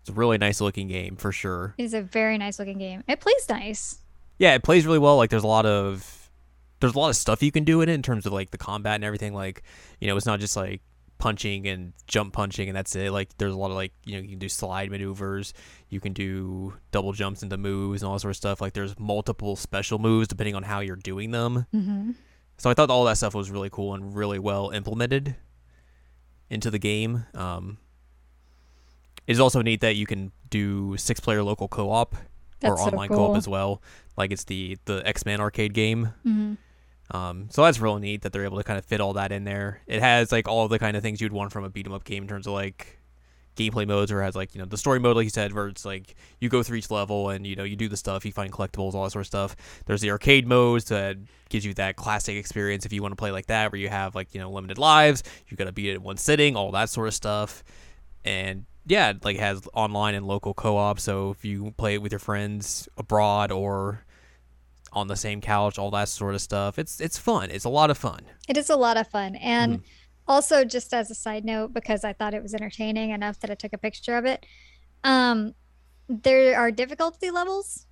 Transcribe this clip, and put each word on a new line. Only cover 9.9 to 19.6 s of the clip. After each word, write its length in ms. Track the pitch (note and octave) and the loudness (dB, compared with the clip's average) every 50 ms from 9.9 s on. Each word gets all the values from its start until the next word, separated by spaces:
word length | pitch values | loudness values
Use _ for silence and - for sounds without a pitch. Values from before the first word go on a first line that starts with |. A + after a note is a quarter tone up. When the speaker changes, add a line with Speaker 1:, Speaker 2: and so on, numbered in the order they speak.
| - - | -14 -4
Speaker 1:
you 60 | - | -2
know, 100 | G2+ G2 | 0 0
it's 80 | G2+ F#2+ | 2 2
not 160 | A2 G#2+ G2+ | 0 0 0
just, 160 | G#2 G#2 - | -2 -4 -4
like, 240 | G#2 F#2+ F#2+ G2 G2 _ _ _ _ _ - _ _ | -4 -4 -6 -8 -10 _ _ _ _ _ -20 _ _
punching 480 | - A2+ G#2+ G#2 - G#2 G2+ G2 F#2+ | -2 -2 -2 -2 -4 -4 -4 -4 -4
and 260 | G2 F#2+ F#2 F#2 F2 - _ _ | -6 -6 -6 -8 -14 -16 _ _
jump 260 | - - A2 G#2 G2+ | -2 -2 0 0 0
punching 360 | - - G#2 G2 G2 - G2 G2 | -2 -4 -4 -2 -2 -6 -6 -4
and 80 | F#2+ | -4
that's 180 | F#2+ F#2+ - - | -6 -6 -6 -6
it. 160 | F#2+ F#2+ G2 | -4 -4 -2
Like, 260 | G2 G2+ G2 - - _ | -2 -4 -4 -6 -6 _
there's 140 | G2+ G2 | -4 -4
a 40 | F#2+ | -2
lot 160 | F#2+ G2 F#2+ | -4 -4 -4
of, 40 | F#2+ | -4
like, 160 | F#2+ F#2+ F#2+ _ _ _ | -4 -6 -6 _ _ _
you 100 | - G2+ | -12 -10
know, 80 | F#2+ | -10
you 60 | F#2+ G#2 | -10 -12
can 100 | G2 F#2 | -12 -10
do 100 | G2 F#2+ | -8 -8
slide 400 | - - - F#2 F#2 F#2+ G2 G2 | -6 -6 -6 -6 -6 -6 -6 -6
maneuvers, 640 | G2+ G2 G2 G2 G2 G2 G2+ F#2+ G2 G2 G2+ - - - - - - - _ _ | -6 -6 -6 -8 -6 -6 -6 -6 -6 -6 -8 -10 -14 -18 -20 -20 -20 -20 _ _
you 100 | - F#2+ | -10 -8
can 140 | - G#2 | -6 -6
do 640 | F#2+ - G2 F#2+ F#2+ F#2+ F#2+ F#2 F#2 F#2 F#2+ G2 G2 - - _ | -6 -4 -4 -4 -4 -6 -6 -6 -8 -8 -8 -10 -12 -14 -16 _
double 200 | - G#2 F#2+ G2 | -4 -2 -2 -2
jumps 300 | G2 G2+ G2+ G2 G2 - | -4 -4 -4 -6 -6 -8
into 140 | - G2 G2 | -8 -8 -6
moves 460 | G2 G2 G2+ G2 G2 G2 G2 G2+ G2+ | -4 -4 -4 -2 -2 -2 -4 -4 -4
and 40 | G2 | -4
all 80 | F#2+ G2 | -4 -4
that 60 | G2 | -4
sort 100 | - G2+ | -4 -4
of 60 | G2 | -6
stuff. 240 | - - G2+ G2 - | -2 -2 -2 -2 -2
Like, 120 | G2+ G2 | -4 -6
there's 240 | - G2+ G2+ G2 G2 - | -4 -6 -6 -6 -8 -8
multiple 560 | G#2 G#2 G2+ G#2 G#2 - A2 - G#2 G#2 G2 | -4 -2 -2 -2 -2 -2 -4 -4 -4 -4 -4
special 420 | F#2+ | -6